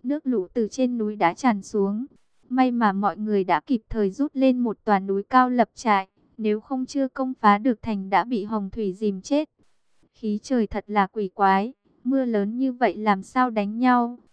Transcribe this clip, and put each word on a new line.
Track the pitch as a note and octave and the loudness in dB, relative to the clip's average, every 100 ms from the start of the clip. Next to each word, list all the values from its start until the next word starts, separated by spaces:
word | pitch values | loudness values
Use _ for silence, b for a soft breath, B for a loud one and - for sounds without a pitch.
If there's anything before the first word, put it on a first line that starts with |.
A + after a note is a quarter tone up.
nước | B3 D4 C4+ | -4 -4 -2
lũ | A#3+ F3+ | -2 -2
từ | - G#3+ | -4 -4
trên | - B3+ A#3+ | 0 -2 0
núi | G#3+ G#3+ | -4 0
đã | A3+ | 0
tràn | A3+ C4 G#3 | 2 0 0
xuống. | F#3+ G#3+ G3 G#3 C4+ _ _ _ _ | -2 -2 0 -2 -8 _ _ _ _
May | B3+ B3+ | 0 0
mà | A#3+ A3 | 2 0
mọi | G3 G3+ E3+ | 2 -2 -2
người | G#3+ G#3 | -2 0
đã | F#3 E3+ | 2 0
kịp | - A#3+ _ | 0 -4 _
thời | A3+ G3+ | -2 -2
rút | F#3+ C#4+ | -2 -4
lên | C4 C4 B3+ | 2 2 2
một | A#3+ G3+ | -2 -4
tòa | - G3 | 0 0
núi | G3 G3 | 2 -4
cao | G3+ B3+ B3+ | 2 4 4
lập | B3 A3 - | 2 0 0
trại, | A#3+ G3 F#3+ _ _ - | 0 0 0 _ _ -6
nếu | G#3+ G#3+ | -2 -2
không | - C4 C4 | -2 -6 -4
chưa | C#4+ C4+ | -2 -4
công | - C4 | -2 -6
phá | C4 G#3+ G#3 | 2 4 4
được | A#3+ A3 | 2 -2
thành | A3+ G#3 F#3+ | -4 -6 0
đã | G3 | 0
bị | A#3 A#3+ | 2 -4
hồng | G#3 A3 G3 | -4 -4 -6
thủy | A#3 G#3 | -4 -6
dìm | F#3 G#3+ F#3+ | -2 -4 -4
chết. | - C#4+ D#4 _ _ _ _ _ _ | -2 -2 -2 _ _ _ _ _ _
Khí | _ A3 G#3 | _ -6 -6
trời | - B3+ G#3 | -2 -2 -2
thật | G#3+ - | -4 -4
là | G#3 F#3+ | 0 0
quỷ | - G3 | -2 -6
quái, | - G3 F#3+ A3 C#4 _ _ | 0 2 2 0 -10 _ _
mưa | B3 C4+ B3 | -2 0 0
lớn | A3 G3+ A#3 | 0 -2 -2
như | C4 | -4
vậy | B3 A#3+ F3+ | 0 -2 0
làm | G#3+ G3 | 0 0
sao | G3 C4 B3+ | 0 -2 0
đánh | G#3+ G3+ A3 | 0 -4 0
nhau? | B3+ B3 A#3+ A#3+ _ | 2 2 0 -6 _